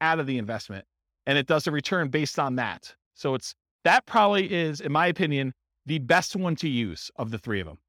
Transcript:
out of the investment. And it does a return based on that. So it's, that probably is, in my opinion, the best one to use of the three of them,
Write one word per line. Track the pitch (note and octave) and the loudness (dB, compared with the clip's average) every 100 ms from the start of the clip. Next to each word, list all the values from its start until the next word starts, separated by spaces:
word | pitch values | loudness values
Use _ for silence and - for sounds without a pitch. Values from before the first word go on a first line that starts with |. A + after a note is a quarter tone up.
out | D#3+ E3 | 0 0
of | C3+ | 0
the | B2+ | -4
investment. | G#2+ A2 - G2 - _ _ _ - | -4 -8 -10 -14 -14 _ _ _ 0
And | C#3+ | 0
it | C3+ | 2
does | D#3 D#3+ | 0 0
a | |
return | D3 - F#3 D3 | -2 -2 -2 0
based | D#3 D3 - | 0 0 -2
on | C#3 B2+ | -2 -2
that. | A2 E2 - - _ | -4 -6 -14 -20 _
So | - D3 C3 | -8 -4 -4
it's, | - - _ _ | -6 -16 _ _
that | E3+ A#3 - | 4 4 4
probably | A3+ G3+ G3+ F#3 | 4 6 4 0
is, | F3+ D#3+ D3 | -2 -2 -4
in | F3 | -2
my | D3 F3 | 2 2
opinion, | E3 E3+ C#3 C3+ - _ _ - | 2 0 0 -4 -8 _ _ -4
the | D#3 | -2
best | B2+ E3+ - F#3+ | 4 4 2 -2
one | F3+ D#3+ | -2 -2
to | D#3+ | -2
use | B2 G#2+ D#2 - - | -2 -2 -6 -12 -8
of | A2+ | -6
the | A2+ | -6
three | A#2 G2+ | -4 -4
of | D#2+ | -6
them, | D2 | -14